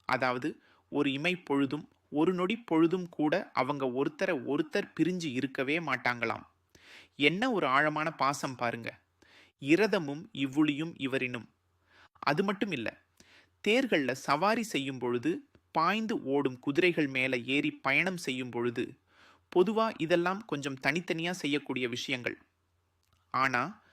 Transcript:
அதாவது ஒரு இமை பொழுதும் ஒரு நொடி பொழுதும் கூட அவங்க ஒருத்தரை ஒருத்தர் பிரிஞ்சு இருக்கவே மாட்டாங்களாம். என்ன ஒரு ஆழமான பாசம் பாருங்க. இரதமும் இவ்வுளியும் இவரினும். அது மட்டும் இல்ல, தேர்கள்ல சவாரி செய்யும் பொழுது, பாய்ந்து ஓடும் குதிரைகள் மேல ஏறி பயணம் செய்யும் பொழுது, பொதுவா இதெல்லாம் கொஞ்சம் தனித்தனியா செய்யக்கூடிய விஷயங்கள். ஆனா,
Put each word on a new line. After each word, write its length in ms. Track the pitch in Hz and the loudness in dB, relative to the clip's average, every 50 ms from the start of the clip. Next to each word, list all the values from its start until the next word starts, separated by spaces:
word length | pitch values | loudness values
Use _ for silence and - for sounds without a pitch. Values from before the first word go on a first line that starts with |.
| _ | _
அதாவது 560 | - 123 127 131 127 123 123 127 160 214 - _ _ _ _ _ _ | -2 0 2 2 0 0 0 -2 -4 -6 -8 _ _ _ _ _ _
ஒரு 220 | - 143 143 139 | -2 0 0 2
இமை 240 | 135 139 151 175 180 | 0 0 0 -2 -2
பொழுதும் 540 | 175 - - 143 139 139 127 151 151 - - _ _ _ _ | -2 -2 -2 0 2 2 0 -2 -6 -8 -12 _ _ _ _
ஒரு 240 | - 147 160 180 185 | 0 2 2 2 2
நொடி 240 | 175 180 190 226 226 | 2 0 -2 -2 -4
பொழுதும் 520 | - - 165 160 170 165 170 185 180 170 | -2 0 4 4 4 4 4 0 -4 -6
கூட 420 | - - 151 151 156 190 - - - | -4 0 0 2 2 0 -2 -2 -2
அவங்க 320 | 123 131 131 143 139 135 | 0 0 0 0 0 -2
ஒருத்தரை 600 | 131 120 131 143 - - - 190 185 175 131 120 | -2 0 0 0 -2 0 -2 -2 0 0 -2 -2
ஒருத்தர் 460 | 123 139 151 160 156 - 202 196 - - - | -2 0 0 -2 0 -2 -4 -4 -4 -2 0
பிரிஞ்சு 320 | 160 170 185 180 165 151 | 0 0 0 -2 -4 -4
இருக்கவே 480 | 120 131 135 135 - - 135 131 151 170 | -2 -2 -2 -2 -2 -4 -2 0 0 -2
மாட்டாங்களாம். 680 | 170 147 131 123 123 127 123 120 117 113 107 104 - - _ _ _ _ _ - - - - - - _ _ | 0 -2 -4 0 0 0 0 0 -2 -2 -2 -4 -8 -14 _ _ _ _ _ -20 -20 -20 -20 -20 -20 _ _
என்ன 360 | - 143 147 165 190 240 262 | 2 4 4 4 4 0 0
ஒரு 160 | 240 185 156 135 | 2 2 2 4
ஆழமான 440 | 131 139 151 151 151 151 156 165 | 4 4 4 4 2 0 -2 -4
பாசம் 440 | 160 - 135 135 143 139 - 143 131 | -2 0 0 0 0 -2 -4 -8 -4
பாருங்க. 440 | 120 120 120 113 117 113 117 - - _ _ _ _ _ _ - - - _ _ _ 139 | -2 -2 -4 -2 -4 -8 -10 -12 -12 _ _ _ _ _ _ -20 -20 -20 _ _ _ 2
இரதமும் 680 | 135 160 175 214 208 202 196 160 139 143 151 - - - | 4 4 4 6 4 2 0 0 -2 -6 -8 -10 -12 -6
இவ்வுளியும் 600 | 135 139 135 127 147 156 151 147 139 160 170 - - | -4 -4 -2 2 2 2 2 2 -2 -4 -6 -6 -6
இவரினும். 520 | 135 127 127 135 131 123 123 117 - - _ _ _ _ _ _ _ _ _ - - - | -6 -2 -2 -2 -2 -2 -6 -8 -10 -14 _ _ _ _ _ _ _ _ _ -20 -20 -20
அது 320 | _ - - - 147 151 196 | _ -4 -2 0 2 2 2
மட்டும் 280 | 202 202 196 240 202 | 0 0 -2 -2 -4
இல்ல, 300 | 165 123 104 - - - _ _ _ _ - _ - - _ _ _ _ - 202 | -4 -4 -4 -6 -8 -8 _ _ _ _ -20 _ -20 -20 _ _ _ _ 0 2
தேர்கள்ல 440 | 214 254 277 226 208 170 139 123 | 4 4 4 2 2 2 2 0
சவாரி 520 | 123 - - - 139 147 180 208 226 240 220 | -4 -4 -2 0 0 2 2 2 2 0 -2
செய்யும் 340 | - - 147 139 135 135 123 | -2 -4 -4 -4 -4 -6 -4
பொழுது, 500 | 123 123 120 120 117 151 180 285 - _ _ - _ _ | -4 -2 -2 0 0 -2 -2 -2 -6 _ _ -20 _ _
பாய்ந்து 520 | _ 165 160 175 196 220 220 202 226 - - | _ 0 0 2 0 0 -2 -2 -4 -4 -2
ஓடும் 360 | 131 135 143 139 131 127 123 | 0 0 0 0 0 -4 -4
குதிரைகள் 480 | - 143 139 165 185 180 170 170 151 135 | -4 0 0 4 4 4 4 2 0 0
மேல 300 | 135 131 131 131 131 123 | 0 0 0 0 0 -2
ஏறி 360 | 113 127 135 143 147 151 147 | 0 0 0 0 0 0 -4
பயணம் 440 | - - 135 135 151 165 190 185 170 | -2 -2 0 2 2 2 0 -2 -4
செய்யும் 320 | - - 131 127 127 123 | -4 -4 -4 -4 -6 -6
பொழுது, 480 | 113 120 117 123 120 131 117 - - - _ _ _ _ - - - _ _ _ - | -4 -2 -2 -2 -2 -2 -6 -6 -8 -16 _ _ _ _ -20 -20 -20 _ _ _ 4
பொதுவா 380 | 180 185 196 214 220 220 226 - - | 4 4 4 4 2 0 0 -2 -4
இதெல்லாம் 480 | 160 156 175 170 175 180 190 202 - | 0 2 2 2 4 0 -2 -2 -4
கொஞ்சம் 340 | - 156 147 135 143 135 131 - 139 | -6 -6 -4 -4 -6 -8 -2 0 0
தனித்தனியா 440 | 147 180 170 - - 160 165 175 | 0 0 -2 -2 -4 -2 -2 -4
செய்யக்கூடிய 580 | 180 175 - 143 143 147 - - 135 127 127 120 | -4 -2 -2 0 0 0 -2 -2 -4 -2 -2 -2
விஷயங்கள். 520 | 120 120 - - 135 123 117 113 - - - _ _ _ _ _ _ _ _ _ _ _ _ _ _ _ _ _ | -4 -6 -4 -4 -6 -4 -4 -6 -8 -8 -14 _ _ _ _ _ _ _ _ _ _ _ _ _ _ _ _ _
ஆனா, 500 | - 127 131 135 127 120 127 175 220 - _ _ | 0 2 2 4 2 2 0 0 -4 -12 _ _